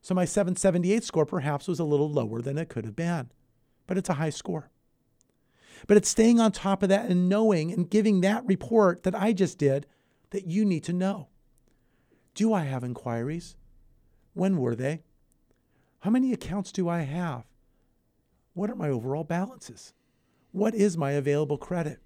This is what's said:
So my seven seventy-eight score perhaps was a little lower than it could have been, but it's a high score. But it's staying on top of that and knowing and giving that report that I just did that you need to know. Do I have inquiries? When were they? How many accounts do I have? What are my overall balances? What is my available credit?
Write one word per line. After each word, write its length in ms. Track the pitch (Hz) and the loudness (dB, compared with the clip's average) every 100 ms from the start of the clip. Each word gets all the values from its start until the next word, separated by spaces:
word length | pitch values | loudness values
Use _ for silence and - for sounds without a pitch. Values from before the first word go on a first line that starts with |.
So 140 | - 185 | -2 -2
my 80 | |
seven 320 | 170 208 180 180 | 0 0 0 2
seventy-eight 480 | 196 175 175 220 | 2 2 0 0
score 220 | - 160 151 | 0 0 0
perhaps 420 | - 135 143 - | 0 -2 -4 -4
was 140 | 170 | -4
a 20 | |
little 260 | 156 147 151 | 0 2 2
lower 320 | 147 113 117 | 0 -2 -6
than 160 | 123 143 | -6 -6
it 120 | 165 | -6
could 160 | - 110 | -8 -8
have 100 | 104 | -6
been, 340 | 170 170 123 _ _ _ _ _ - | -4 -4 -8 _ _ _ _ _ -6
but 100 | 185 | -4
it's 120 | 185 | -2
a 40 | |
high 160 | 147 160 | -2 -4
score. 400 | - - 170 - _ _ _ _ _ _ _ _ _ _ - - | -4 -8 -10 -10 _ _ _ _ _ _ _ _ _ _ -20 4
But 120 | 208 | 4
it's 100 | 196 | 6
staying 320 | - 220 233 | 4 6 6
on 140 | 220 | 4
top 280 | - 196 190 | 2 -2 0
of 60 | 196 | 2
that 220 | 196 233 | 2 2
and 180 | 180 180 | 0 2
knowing 460 | 202 220 175 156 | 2 2 2 0
and 160 | 175 175 | -4 0
giving 320 | 214 220 190 | 2 4 4
that 240 | 185 220 254 | 2 0 0
report 580 | 190 - 226 196 175 | -2 2 4 4 2
that 100 | 190 | -4
I 200 | 190 202 | 0 0
just 240 | 190 185 - | 2 0 2
did 280 | 143 139 - _ _ _ _ | 0 0 -4 _ _ _ _
that 180 | 202 190 | -10 -4
you 160 | 185 | 0
need 220 | 214 165 156 | 2 0 -2
to 80 | |
know. 340 | 175 185 202 - _ _ _ _ _ _ _ _ _ _ | -2 -2 -4 -12 _ _ _ _ _ _ _ _ _ _
Do 200 | - 220 | -2 0
I 100 | 208 | 2
have 220 | 143 131 123 | 0 -4 -6
inquiries? 720 | 120 123 117 123 170 170 - - - _ _ _ _ _ | -6 -4 -4 -4 -6 -10 -20 -20 -20 _ _ _ _ _
When 220 | - 190 180 | -2 0 2
were 200 | 123 117 | 0 -2
they? 260 | 131 160 _ _ _ _ _ _ _ _ _ _ | -4 -4 _ _ _ _ _ _ _ _ _ _
How 100 | 190 | 0
many 220 | 247 262 | 2 2
accounts 400 | 226 - 196 190 | -2 -4 -6 -6
do 160 | - 175 | -4 -2
I 140 | 170 | -2
have? 420 | 139 160 175 127 - _ _ _ _ _ _ _ _ _ _ | -4 -4 -6 -6 -12 _ _ _ _ _ _ _ _ _ _
What 160 | 175 214 | -6 -6
are 60 | 220 | -4
my 120 | 151 | -2
overall 380 | 127 123 147 156 | -2 -2 -6 -2
balances? 680 | 170 202 254 - 117 - _ _ _ _ _ _ | -4 -4 -8 -20 -20 -20 _ _ _ _ _ _
What 220 | 190 214 | -2 0
is 220 | 220 202 165 | 4 4 2
my 140 | 139 | 0
available 460 | 143 139 147 147 147 | 0 2 0 0 -4
credit? 420 | - 180 156 135 | -4 -4 -4 -8